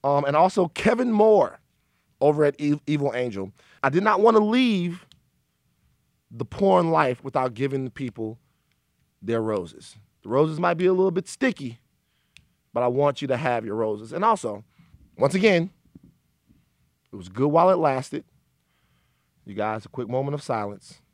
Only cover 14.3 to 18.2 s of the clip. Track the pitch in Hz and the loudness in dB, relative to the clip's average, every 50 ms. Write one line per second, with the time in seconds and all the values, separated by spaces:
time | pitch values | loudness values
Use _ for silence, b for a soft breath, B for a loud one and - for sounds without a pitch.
14.3 | 220 190 - 113 104 101 113 _ b b b b b b _ _ _ - 120 139 | 0 0 -2 -8 -10 -10 -14 _ b b b b b b _ _ _ -2 0 0
15.3 | 175 190 190 220 190 170 165 190 _ _ _ _ _ - _ - _ _ _ _ | 0 2 2 4 4 2 0 -2 _ _ _ _ _ -20 _ -20 _ _ _ _
16.3 | _ _ _ _ _ _ _ _ _ _ _ _ _ _ _ _ - 98 90 92 | _ _ _ _ _ _ _ _ _ _ _ _ _ _ _ _ -18 -18 -18 -14
17.3 | 92 110 135 147 147 165 175 185 190 175 156 147 131 131 131 - - 147 | -4 -2 -2 2 4 4 4 4 4 2 2 0 0 -2 -6 -8 -12 -12